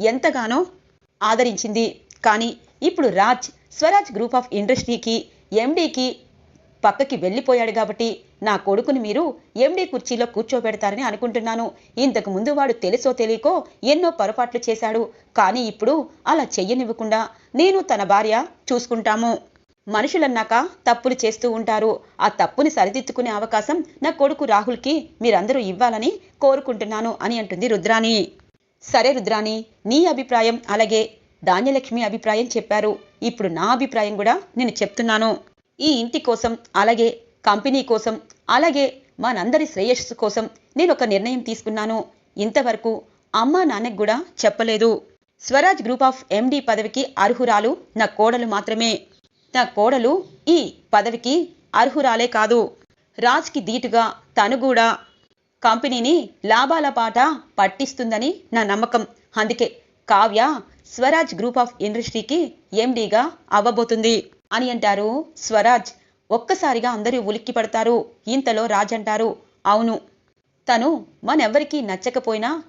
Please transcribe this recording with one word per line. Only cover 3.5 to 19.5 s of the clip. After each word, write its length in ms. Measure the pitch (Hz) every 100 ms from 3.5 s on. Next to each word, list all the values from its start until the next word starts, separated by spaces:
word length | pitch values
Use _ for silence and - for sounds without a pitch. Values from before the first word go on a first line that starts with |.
| - _ -
స్వరాజ్ 340 | 311 403 403
Group 200 | 220 233 254
of 40 | 247 202
Industryకి 640 | 208 262 - 233 233 226 - _ _
ఎండీకి 640 | 208 247 339 320 - 254 - _ _ _ _ _ _
పక్కకి 320 | 214 202 277 247
వెళ్ళిపోయాడు 560 | 180 214 254 247 226
కాబట్టి 480 | 220 208 - 233 202 _ _
నా 140 | 214 196
కొడుకుని 440 | - 196 240 262
మీరు 340 | 214 240 330 - _ -
ఎండీ 280 | 269 370
కుర్చీలో 420 | 370 254 - 233 233
కూర్చోబెడతారని 760 | 208 226 262 226 208 202 208
అనుకుంటున్నాను. 680 | 254 208 240 233 226 233 233 - _ -
ఇంతకుముందు 520 | 269 208 - 190 233
వాడు 220 | 294 269
తెలుసో 400 | 233 180 233 269
తెలియకో 520 | 254 220 220 294 349 - _
ఎన్నో 260 | 220 302 349
పొరపాట్లు 500 | 330 202 220 240 240 240
చేశాడు, 380 | 226 226 220 226 - _ -
కానీ 300 | 190 233 233
ఇప్పుడు 420 | 202 233 311 254 - -
అలా 160 | 311
చెయ్యనివ్వకుండా 840 | 254 - 180 254 240 226 220 220 220 - _
నేను 260 | 247 359 381
తన 220 | - 226
భార్య 420 | 196 202 214 220 311 - -
చూసుకుంటాము. 640 | 269 240 226 220 214 233 226 -